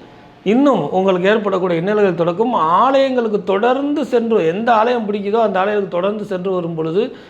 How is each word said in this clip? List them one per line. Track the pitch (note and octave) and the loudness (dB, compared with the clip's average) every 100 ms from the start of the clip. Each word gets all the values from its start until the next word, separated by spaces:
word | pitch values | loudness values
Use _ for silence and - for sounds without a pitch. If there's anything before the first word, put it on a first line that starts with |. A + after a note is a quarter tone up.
| - - - - | -18 -20 -20 -6
இன்னும் | F3+ A#3 C#4+ A3+ D3 | 0 2 4 2 0
உங்களுக்கு | F#3 F#3+ F#3 F#3 | 0 2 2 2
ஏற்படக்கூடிய | A3 G3+ F#3+ F3+ E3 | 2 0 -2 0 0
இன்னல்களை | F#3 G#3+ G3+ E3+ | 0 2 2 2
தொடக்கும். | E3+ F3 A#3+ A3 | 0 0 0 0
ஆலயங்களுக்கு | D#3+ F3+ B3 C#4 C4+ B3+ A3+ G3+ | 2 4 4 2 2 0 -2 -2
தொடர்ந்து | F3+ F#3+ A#3 C4+ C#4+ D4 C#4 | -2 0 2 0 -2 -4 -2
சென்று, | B3 A3+ A3 D#3+ | -2 0 0 0
எந்த | F3+ A#3 | 0 0
ஆலயம் | A3 A#3 B3 G#3 | 2 2 0 -2
பிடிக்குதோ | G#3 G3+ A3 | -4 -2 0
அந்த | G#3+ F#3 | 0 0
ஆலயங்களுக்கு | G3 G#3 F#3+ | 0 -2 -2
தொடர்ந்து | F3 F#3+ G#3+ | -2 -2 -4
சென்று | G#3 F#3 F#3 | -6 -6 -4
வரும் | F#3 E3+ E3 | -4 -4 -4
பொழுது | D#3+ E3+ B3+ - - | -4 -2 -4 -6 -20